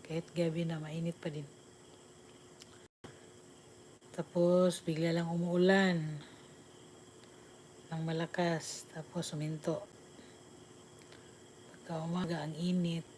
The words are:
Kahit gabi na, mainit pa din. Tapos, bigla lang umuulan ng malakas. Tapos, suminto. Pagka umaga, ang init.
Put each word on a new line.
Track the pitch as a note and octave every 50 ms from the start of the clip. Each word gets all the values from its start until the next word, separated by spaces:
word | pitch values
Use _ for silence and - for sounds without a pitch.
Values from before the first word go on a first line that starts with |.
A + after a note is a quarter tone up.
| -
Kahit | - D#3+ E3 E3+ - -
gabi | F3 E3+ E3 D#3+ E3+ E3+ E3
na, | E3 D#3 D#3
mainit | D3+ D3+ E3 E3 E3+ E3
pa | - - E3+
din. | D3 D3+ C#3+ C#3 - - - - - - - - - - - - - - - - - - - - - - - - - - - - _ _ _ - - - - - - - - - - - - - - - - - - - - - - -
Tapos, | E3 - - F3 F3 F3 F3+ F3+ F#3 F3+ E3+ - -
bigla | - D#3+ D3+ D#3+ E3+ E3
lang | E3+ E3+ E3
umuulan | E3+ E3+ E3+ F3 F3 F3 F3+ F#3 F#3+ G3 G3 F#3 F3 E3+ D#3 D#3 D3+ D3 - - - - - - - - - - - - - - - - - - - - - - - - - - - - - - - - - -
ng | - D#3+ D#3+
malakas. | D#3+ E3 D#3+ E3+ E3+ - - F3 E3+ E3+ D#3 - - - - - -
Tapos, | - E3 D#3 - - F3 D#3+ -
suminto. | - D3+ D3+ D3+ D#3+ D#3 - - D#3+ D3+ - - - - - - - - - - - - - - - - - - - - - - - - - - - - - - - - - - - - - -
Pagka | - - - - E3+ D#3+ D#3+
umaga, | E3 E3+ F3+ F#3 D#3+ E3+ D#3 D3
ang | D3+ D#3 D3
init. | E3+ F3+ F3+ F3+ F3 E3+ E3 E3 D#3 - -